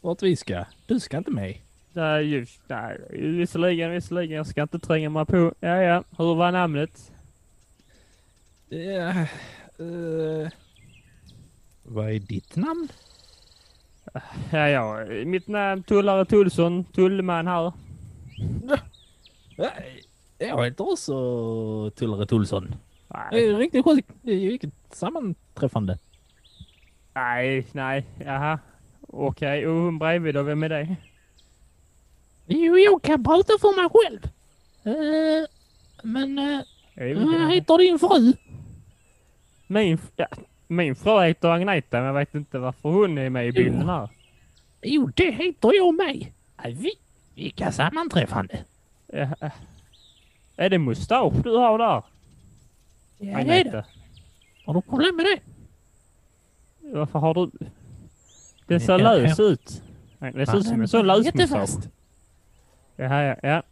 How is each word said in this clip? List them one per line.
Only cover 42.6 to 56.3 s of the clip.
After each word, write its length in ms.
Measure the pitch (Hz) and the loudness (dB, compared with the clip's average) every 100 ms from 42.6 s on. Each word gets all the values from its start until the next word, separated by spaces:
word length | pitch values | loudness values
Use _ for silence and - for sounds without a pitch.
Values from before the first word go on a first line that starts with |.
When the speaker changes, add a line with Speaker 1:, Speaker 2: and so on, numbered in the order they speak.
| 127 127 151 | -6 -6 -2
Speaker 2:
hon 280 | 180 202 147 | 2 2 0
är 120 | 131 | -2
med 140 | 127 120 | -2 0
i 20 | |
Speaker 1:
Jo. 60 | |
Speaker 2:
bilden 360 | 120 - 120 - | 2 2 2 -2
här. 200 | 170 107 _ _ _ _ _ _ _ | -2 -6 _ _ _ _ _ _ _
Speaker 1:
Jo, 280 | - 294 247 - | -2 0 0 0
det 160 | 359 | 0
heter 420 | 220 359 - 220 392 | 0 -6 0 4 6
jag 180 | 359 320 | 4 2
med. 300 | 359 - - - _ - | -2 -4 -12 -18 _ -14
Ja, 60 | 120 123 | -12 -8
vi, 160 | 277 - _ _ _ - | -8 -8 _ _ _ -14
vilka 360 | - - 185 | -14 -6 -6
sammanträffande. 920 | 107 151 311 330 180 113 101 92 - - _ _ _ _ | -2 -2 -2 -4 -2 -2 -4 -6 -10 -16 _ _ _ _
Speaker 2:
Ja, 200 | 143 139 160 147 - - - _ _ _ _ _ _ _ - | -8 -6 -6 -10 -14 -20 -20 _ _ _ _ _ _ _ -4
är 140 | 185 | 0
det 80 | 185 | 2
mustasch 540 | 139 110 - 240 190 - | 0 -4 0 0 2 0
du 120 | 240 226 | 0 4
har 200 | 240 220 | 4 4
där? 80 | 233 | 2
Speaker 1:
Ja, 160 | 131 - _ _ - - - _ _ _ _ _ _ | 0 -4 _ _ -20 -20 -20 _ _ _ _ _ _
det 120 | 202 | -10
är 40 | 196 | -4
Speaker 2:
Agneta? 340 | 262 349 311 113 | 2 2 2 -4
Speaker 1:
det. 80 | - - - - - _ _ _ - | -10 -18 -20 -20 -20 _ _ _ -2
Har 80 | |
du 80 | 165 | -2
problem 340 | - 262 330 339 | 0 0 0 2
med 100 | 359 | 0
det? 140 | 392 - - - _ _ _ _ _ _ | 0 -6 -20 -20 _ _ _ _ _ _